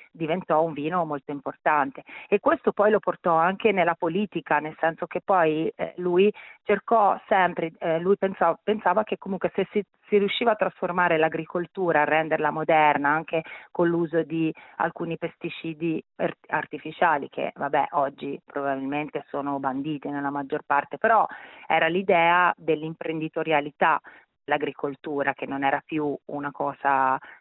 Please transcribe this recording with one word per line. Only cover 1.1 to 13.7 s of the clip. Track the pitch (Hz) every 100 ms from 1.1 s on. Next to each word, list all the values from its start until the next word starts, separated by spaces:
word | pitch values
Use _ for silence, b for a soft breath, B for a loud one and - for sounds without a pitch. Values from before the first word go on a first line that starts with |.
| 143 -
importante. | 143 139 - 170 151 139 - - B B
E | 208
questo | 277 320 247
poi | - 208
lo | 208
portò | - - 185 160
anche | 170 196 220
nella | 196 170 165
politica, | 170 170 214 165 - 151
nel | 151 156
senso | 160 160 175
che | 180
poi, | - 190 160 156 160 -
eh, | - -
lui | 180 175 202 - B B
cercò | - 196 - 226 196 180 -
sempre, | 202 180 175 165 160
eh, | 170 165
lui | 175 202
pensò-, | 190 190 170 156
pensava | - 220 185 185
che | 214 196
comunque | 196 190 180 -
se | 185
si, | 214 190 _ -
si | 208
riusciva | 196 - 233
a | 214
trasformare | 185 - 180 180 175 160
l'agricoltura, | 160 160 160 180 175 - 180 151
a | 147
renderla | 151 160 156 151
moderna, | 156 156 160 151 147 147
anche | 156 160 165 - B B